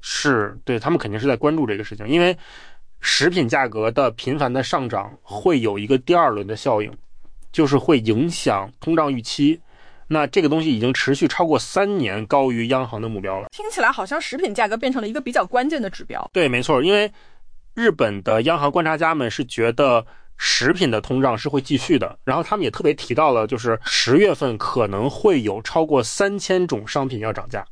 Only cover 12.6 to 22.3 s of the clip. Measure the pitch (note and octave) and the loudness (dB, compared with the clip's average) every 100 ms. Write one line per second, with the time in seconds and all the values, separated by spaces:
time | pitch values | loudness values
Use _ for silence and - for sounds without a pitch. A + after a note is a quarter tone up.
12.6 | A#2 C3 B2+ A2+ A2+ G#2+ F#2+ F#2+ G#2 - | 0 0 -2 -6 -8 -6 -6 -6 -8 -12
13.6 | G#4+ A4+ A#3 - F#3+ D4+ D#4 F#4+ F4+ G#3 | -10 -2 -2 0 -4 -6 -6 -4 -4 -2
14.6 | A3 A3 B3+ C4 G#3+ B3 C4 B3 F#3 B3 | -2 -2 -4 -4 -4 -6 -4 -2 0 0
15.6 | C4+ D#4 G#3 - - - - F#3 D#3 B2 | 0 -2 -6 -8 -10 -10 -4 0 2 2
16.6 | B2+ D3 D#3 G3+ G#3 - - - - - | 2 2 4 4 2 -4 -20 -20 -18 -18
17.6 | - - A3+ E3 A#2 G2+ F#2+ A2 B2 E3 | -16 0 0 2 0 0 0 2 2 2
18.6 | C#3+ F3 D#3+ D#3 D#3+ D#3+ B2 - B2+ - | 2 2 0 2 2 2 -2 -4 -6 0
19.6 | A2+ A#2 C#3+ A#2+ A#2 - - - - - | 0 4 4 4 2 -16 -20 -6 -2 2
20.6 | B2 F3 E3+ A2 - C3 C3+ A2+ D3 C#3 | 2 2 2 0 0 0 2 0 -2 -2
21.6 | C3+ C#3 - D3+ G2 - - | 0 -2 2 2 2 -6 -2